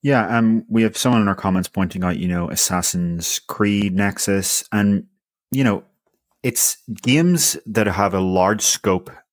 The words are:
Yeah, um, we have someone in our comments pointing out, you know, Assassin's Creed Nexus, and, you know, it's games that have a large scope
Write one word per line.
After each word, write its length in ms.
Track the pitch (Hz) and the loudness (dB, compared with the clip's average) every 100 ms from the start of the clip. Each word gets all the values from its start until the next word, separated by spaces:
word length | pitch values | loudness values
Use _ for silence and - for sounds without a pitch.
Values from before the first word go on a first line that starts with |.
Yeah, 340 | 143 131 98 117 | 2 0 2 2
um, 300 | 113 113 - | 2 2 0
we 140 | 113 | 0
have 160 | 110 - | 0 0
someone 240 | 127 120 | 2 2
in 60 | 101 | 2
our 60 | |
comments 320 | 95 98 92 90 | 0 0 0 -2
pointing 380 | - 92 95 | -4 -4 -2
out, 140 | 90 87 | -4 -2
you 100 | 90 | -2
know, 220 | 87 82 | -2 -4
Assassin's 880 | 78 - 90 - 90 87 85 82 - | -2 -2 -2 -2 -2 -4 -4 -6 -8
Creed 560 | - - 104 101 101 | -10 -2 0 2 0
Nexus, 680 | 92 101 98 - 98 95 - - | 0 0 -2 -2 0 0 -4 -2
and, 360 | 214 104 - - _ _ _ _ | 0 2 2 -2 _ _ _ _
you 140 | 135 | 0
know, 180 | 131 101 - _ _ _ _ _ | 0 0 -6 _ _ _ _ _
it's 340 | 123 - - - - 104 | -4 -2 -2 -4 -12 -6
games 560 | 123 139 175 170 - - | 2 4 4 2 0 -4
that 220 | - 110 104 | -4 0 0
have 260 | 92 101 | 2 0
a 80 | 95 | 2
large 400 | 92 90 92 107 | 0 2 2 2
scope 500 | - - 104 92 - - _ | 0 0 0 -2 -4 -20 _